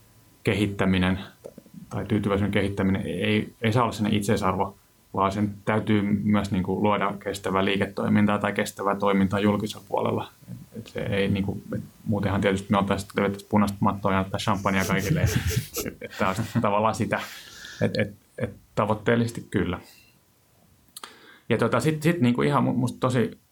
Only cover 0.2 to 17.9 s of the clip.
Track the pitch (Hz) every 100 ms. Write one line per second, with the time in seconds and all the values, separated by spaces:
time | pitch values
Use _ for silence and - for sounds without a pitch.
0.2 | _ _ - 101 101 101 95 95 92 90
1.2 | - - - - - - - 107 101 104
2.2 | 101 98 98 104 98 101 95 95 - 85
3.2 | 107 107 - - 117 127 113 101 104 104
4.2 | 101 98 95 92 101 - _ _ _ 95
5.2 | 98 104 104 - - 107 104 107 101 101
6.2 | 107 104 - 95 90 95 107 101 98 101
7.2 | 101 98 98 95 98 98 98 - 110 107
8.2 | 104 104 104 104 101 - 98 101 101 98
9.2 | 95 101 104 104 107 104 104 117 113 107
10.2 | - - - 120 - 113 - - 120 101
11.2 | 98 98 98 98 - 104 - - - 101
12.2 | 98 95 101 95 - 101 98 92 - -
13.2 | 98 101 - 107 101 - 104 101 101 95
14.2 | 95 101 - 98 98 95 95 95 95 -
15.2 | 90 - - - - - - - - -
16.2 | 98 95 107 117 107 101 110 113 101 101
17.2 | - - - - - - 117